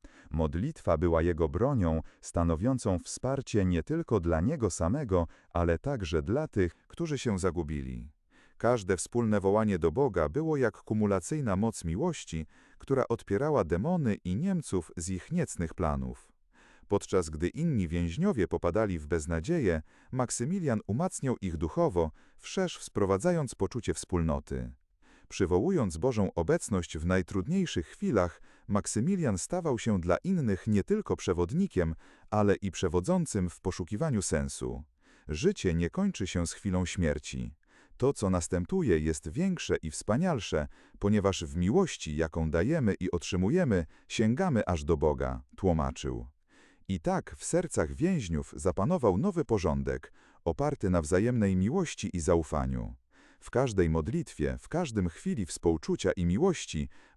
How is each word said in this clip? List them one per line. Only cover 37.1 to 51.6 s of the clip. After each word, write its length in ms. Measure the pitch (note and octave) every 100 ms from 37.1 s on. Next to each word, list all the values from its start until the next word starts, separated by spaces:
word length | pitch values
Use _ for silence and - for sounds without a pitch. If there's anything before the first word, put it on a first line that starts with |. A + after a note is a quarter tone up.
| D2 - C2 A#1+ - _ _ - -
To, 160 | C3+
co 180 | - G2
następuje, 680 | F#2 - F2+ F2+ F#3+ C#3+ D#2
jest 300 | D#2 D#2 D#2
większe 480 | A2+ F#3+ E3+ - E2
i 140 | D#2
wspanialsze, 760 | - - A#2 F3+ C3 - E2 C#2+ - - -
ponieważ 460 | G2+ G#2+ G2 F#2
w 120 | D#2 D#2+
miłości, 600 | F2+ E3 F3+ - D#2+ D2+
jaką 340 | D#2 E2+ D#2+
dajemy 440 | E2 G#2+ E3 G#2+ F2+
i 100 | F2+
otrzymujemy, 760 | E2 - F#2 F#2+ F3+ D3+ - D#2 - -
sięgamy 580 | - G#3+ B2+ F#3+ A2+ -
aż 180 | E2+
do 120 | D2 D#2+
Boga”, 460 | D#2 C2+ C2 B1 - -
tłumaczył. 720 | F#2+ D#2+ C#2 - C2+ A#1+ A#1+ - _ _ - _ -
I 120 | F#3+
tak 340 | F3+ F#3 - -
w 80 |
sercach 500 | - E3+ F3 A2 D#2+
więźniów 580 | C2+ E3+ F3 F2+ D#2 C#2 -
zapanował 640 | F2+ G2 A2+ F#3 A#2 F2+
nowy 260 | - E3
porządek, 680 | - G#2+ E2+ C#2 C2 B1+ - - _ _
oparty 460 | E2+ D#2 D3 C#3 F#2+
na 120 | F2
wzajemnej 540 | D2+ F2+ A#2 B2 G2
miłości 600 | F#2